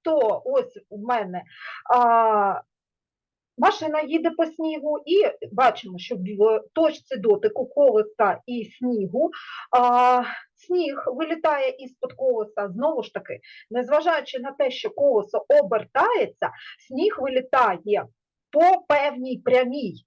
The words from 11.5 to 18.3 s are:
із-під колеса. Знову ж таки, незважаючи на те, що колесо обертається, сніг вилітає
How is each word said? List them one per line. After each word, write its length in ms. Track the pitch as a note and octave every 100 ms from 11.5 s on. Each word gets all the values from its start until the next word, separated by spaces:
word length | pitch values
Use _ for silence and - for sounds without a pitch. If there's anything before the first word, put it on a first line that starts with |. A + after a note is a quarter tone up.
| C#4+ C4
із-під 420 | C4 B3+ - B3+
колеса. 560 | - C4 A3+ G#3 - G3+
Знову 340 | F#3+ D4+ C4+
ж 100 | -
таки, 280 | - - - - - -
незважаючи 680 | A#3+ B3+ D4 E4 D#4 C4 B3+
на 140 | C4
те, 180 | C#4 C4+
що 200 | C4 -
колесо 540 | - C#4+ A3 G3+ A3 -
обертається, 1040 | D4 F#3+ A3 - C4 A4+ G#4+ A3 - E3 - - - -
сніг 280 | C4 G#4 F4
вилітає 880 | C4 B3+ B3+ C4 G3 F3 G#3 G3 - _ _